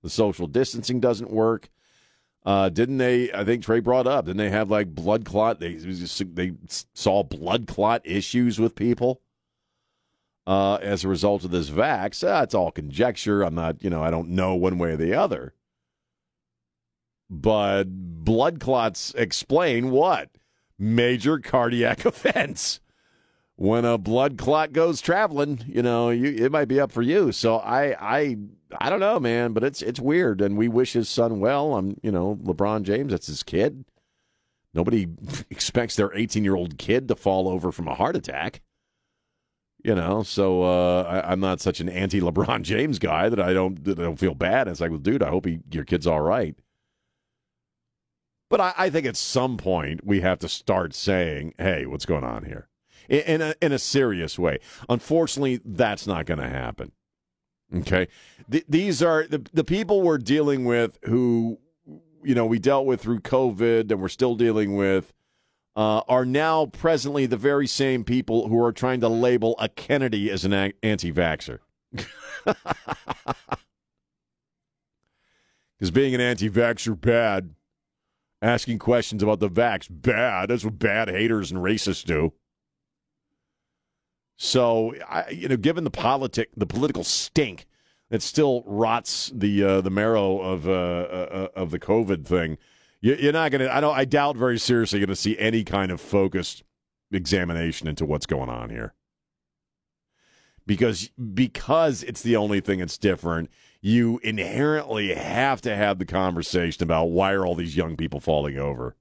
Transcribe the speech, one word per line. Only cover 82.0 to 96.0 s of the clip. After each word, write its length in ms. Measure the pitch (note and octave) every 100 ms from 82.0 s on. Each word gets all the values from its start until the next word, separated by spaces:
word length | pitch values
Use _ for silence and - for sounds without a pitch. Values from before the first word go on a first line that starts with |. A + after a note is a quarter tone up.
do. 300 | - D#2 D#2+ _ _ _ _ _ _ _ _ _ _ _ _ _ _ _ _ _ _ _ _ _
So, 600 | - C3 A#2+ A2+ A2+ - E2
I, 220 | E2+ -
you 180 | E2+ G#2+
know, 100 | B2+
given 260 | A#2+ E3
the 80 | E3
politic, 580 | - A#2 C3+ C3+ - A2+ -
the 80 | G#2
political 380 | - C#3 -
stink 640 | - - - D#3 B2+ F2 - _ _ _ _
that 140 | A2+
still 400 | - - D3 B2 G2+
rots 640 | G2+ A2+ A#2 - - - A#2+
the, 280 | G2+ G2+
uh, 180 | G2 F#2+
the 100 | F#2+
marrow 500 | F#2+ A2 A2+ G2 F#2+
of, 260 | F#2 F#2 D#2
uh, 40 |
uh, 560 | F#2 F2+ F2 F2 F#2 F2+
uh, 160 | F#2+ F#2+ G2
of 140 | F2
the 80 | D#2
covid 480 | - A2 G2+ F2+ C#2
thing, 320 | F2+ E2 D#2 _ _ _ _
you, 140 | G#2+ C#3+
you're 180 | C#3+
not 180 | D#3+ D#3+
gonna, 180 | C3+ C3
I 120 | B2+
don't, 160 | D3 C3+
I 80 | C3
doubt 320 | C#3+ C#3+ B2
very 220 | B2+ A#2
seriously 400 | - A#2+ A2 G#2
gonna 160 | G2 F#2+
see 220 | G#2 A2
any 260 | A2 A2+
kind 280 | G2 G2+ F#2+
of 80 |
focused 640 | F2